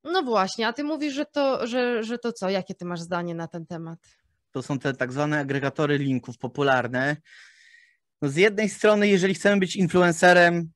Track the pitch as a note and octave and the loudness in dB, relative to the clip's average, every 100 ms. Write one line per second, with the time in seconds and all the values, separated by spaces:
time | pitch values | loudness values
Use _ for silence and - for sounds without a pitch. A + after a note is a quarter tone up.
0 | D4+ F#4 C4+ A3 F#3 - A3 A#3+ D4 D#4 | -2 -4 0 0 0 -2 -4 -2 -6 -4
1 | D4 C4+ D4 C#4+ C4+ B3+ A#3+ B3 B3 A#3 | -4 -4 -6 -2 0 0 -2 -2 -2 -2
2 | A3 A#3+ A#3+ A3+ F#3 F#3+ F#3 F#3 F3+ F3 | -4 -6 -8 -4 -4 -4 -6 -10 -8 -8
3 | E3+ F3+ F3 E3+ E3 F3 D#3+ E3+ E3 E3+ | -6 -6 -4 -8 -10 -12 -12 -12 -12 -16
4 | _ _ _ _ _ C3 - C#3 C#3 B2+ | _ _ _ _ _ -12 -6 -4 -4 -4
5 | B2+ C3 D3+ D3+ C3+ C#3 C#3 - D3 C#3+ | -4 -2 -2 -2 -2 -4 -4 -2 0 0
6 | C#3 B2+ - A#2+ B2 - C#3+ C3 A#2+ B2+ | 0 -2 -6 -10 -10 -2 2 2 0 -2
7 | C3+ D3+ _ - - _ _ _ _ _ | -2 -4 _ -20 -20 _ _ _ _ _
8 | _ _ D3 C#3+ G#3 G3+ G#3+ - G#3+ G#3+ | _ _ -4 2 2 2 -4 2 2 4
9 | G3+ F#3+ F#3+ F#3+ G3+ G3+ F#3 - F3 F3+ | 4 4 2 2 2 2 0 0 2 4
10 | F3 E3 F#3 F3+ F3 E3+ E3 | 4 6 6 8 6 2 -6